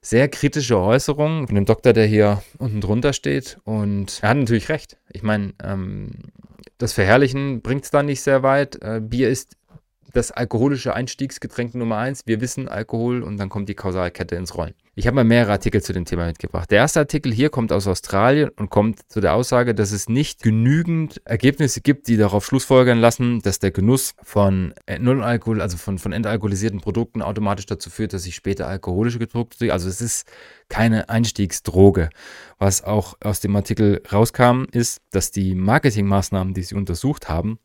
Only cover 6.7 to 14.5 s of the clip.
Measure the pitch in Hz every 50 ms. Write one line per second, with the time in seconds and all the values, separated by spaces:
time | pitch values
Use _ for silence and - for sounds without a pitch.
6.7 | _ _ 120 113 - - 98 92 113 135 143 127 127 139 139 139 135 117 - 113
7.7 | 131 143 - - - 143 143 147 139 127 - 143 135 135 127 131 135 143 143 139
8.7 | - - - 107 110 110 110 110 117 123 131 113 127 123 - _ - _ _ _
9.7 | - - _ _ _ _ _ - - 123 113 - - - 123 - - 110 123 143
10.7 | 143 127 - 127 - 113 131 123 - - 139 135 - - - 110 - - 120 117
11.7 | 117 123 117 113 110 107 117 131 139 - - 113 113 110 123 123 - - 131 -
12.7 | - 101 110 - - 113 117 120 123 123 117 85 104 101 101 98 - 107 101 95
13.7 | 98 - - 95 90 92 90 87 - - 90 - - 87 92 -